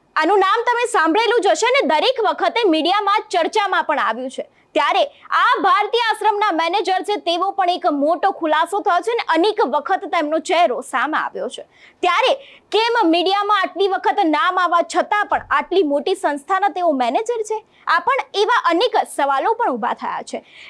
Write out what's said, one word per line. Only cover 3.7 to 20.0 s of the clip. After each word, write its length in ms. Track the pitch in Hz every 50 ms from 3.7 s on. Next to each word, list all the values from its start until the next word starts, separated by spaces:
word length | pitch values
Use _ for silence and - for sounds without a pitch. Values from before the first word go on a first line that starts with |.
| 381 339 311
પણ 160 | - 302 262
આવ્યું 300 | 214 208 220 226 254 269
છે. 200 | - - - - _ _ _ _ -
ત્યારે 320 | 311 285 302 370 - - - - - - -
આ 320 | - - 359 453 494 440
ભારતી 360 | 302 381 359 403 415 403 403 466
આશ્રમના 520 | 480 453 415 427 427 427 415 403 415 427
મેનેજર 520 | 339 320 330 339 349 415 359 381 381 370 320
છે, 120 | - 415
તેવો 360 | 403 - 349 339 349 359 392
પણ 180 | 392 392 381 349
એક 180 | 359 359 - 359
મોટો 440 | 302 285 277 302 339 349 370 392
ખુલાસો 480 | - - 330 311 302 302 339 330 - 403
થયો 200 | 415 427 349 359
છે 120 | 359 440
અને 120 | 466 466 - - 330
અનેક 320 | 320 349 427 403 - -
વખત 400 | 262 247 302 285 - 392 370 392
તેમનો 320 | 320 381 349 302 294 311 320
ચહેરો 440 | - - 339 320 349 302 240 196
સામે 360 | 254 - - 254 240 285 311 240
આવ્યો 320 | 147 123 - - - 247
છે. 120 | - - - - _ _ - - _ _
ત્યારે 340 | - 359 349 381 494 508 - 539 - - - - _ _
કેમ 380 | - 403 440 466 466 466 403 330
મીડિયામાં 520 | 320 349 339 370 381 403 403 403 427 392
આટલી 260 | 370 349 359 339 392 403
વખત 300 | 381 359 370 427 381 403 392
નામ 340 | 320 302 294 320 359 359 370
આવવા 220 | 359 339 339 349
છતાં 440 | 339 339 - 339 311 302 415 415 403
પણ 160 | - - 247 - -
આટલી 340 | 262 285 294 294 359 370 381
મોટી 320 | 294 285 294 - 370 381
સંસ્થાના 520 | - - 320 285 285 - - 381 381 392 403
તેઓ 240 | 302 370 359 339
મેનેજર 520 | 294 262 254 240 262 349 440 440 480 453 427
છે? 220 | - 440 427 415 _ _ _ _ -
આ 120 | - 339
પણ 420 | - - 539 508 - - - 381
એવા 200 | 415 427 480 453 - -
અનેક 220 | - 330 466 440 - 339 247 - -
સવાલો 380 | - 285 277 277 269 311 403 453
પણ 180 | 440 466 381
ઊભા 220 | 262 233 214 240 233
થયા 280 | -